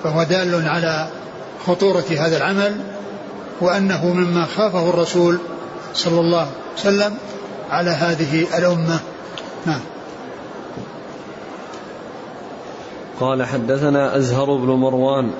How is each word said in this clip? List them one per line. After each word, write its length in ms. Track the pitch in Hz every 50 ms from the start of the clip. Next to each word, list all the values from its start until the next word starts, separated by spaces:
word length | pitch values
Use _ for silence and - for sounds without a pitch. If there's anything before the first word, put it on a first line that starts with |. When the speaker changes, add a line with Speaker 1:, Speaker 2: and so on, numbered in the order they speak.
| -
Speaker 1:
فهو 200 | 160 151 160 165
دال 440 | 147 175 185 185 180 175 170 160 156
على 400 | 147 170 170 165 160 156 156 - - - - - - - - - - - - -
خطورة 380 | 175 175 202 196 185 175 165 -
هذا 280 | 170 143 151 165 160 151
العمل، 380 | 139 165 196 196 202 202 208 208 - - - - 202 202 202 196 - - - - - - - -
وأنه 440 | 175 180 180 202 196 196 190 156 156
مما 400 | 175 180 180 180 175 175 175 165
خافه 440 | 156 - - 214 214 175 185 165 170
الرسول 500 | 175 170 170 165 - 175 175 175 170 175 170 - - - - - - - - - -
صلى 260 | - - 180 165 170
الله 200 | 170 165 175 170
عليه 120 | 160 143 135 - - - - -
وسلم 360 | - 202 202 202 208 208 208 247 - - - - - - - - - -
على 200 | 135 156 175 175
هذه 680 | 165 139 165 170 165 151 160 139 147 160 165 170 - 170
الأمة. 420 | 175 180 175 170 165 160 165 160 - - - - - - - - - - - - -
نعم. 140 | 170 156 131 - - - - - - - - - - - - - - - - - - - - - - - - - - - - - - - - - - - - - - - - - - - - - - - - - - - - - - - - - - - - - - - - - - - -
Speaker 2:
قال 240 | 127 131 131 131 127
حدثنا 760 | 120 135 135 117 113 135 139 147 147 143 139 139 131 98 139
أزهر 400 | 135 123 120 131 139 139 143 135
بن 100 | 123 127
مروان 640 | 131 131 131 131 127 127 127 135 139 139 131 113 90 -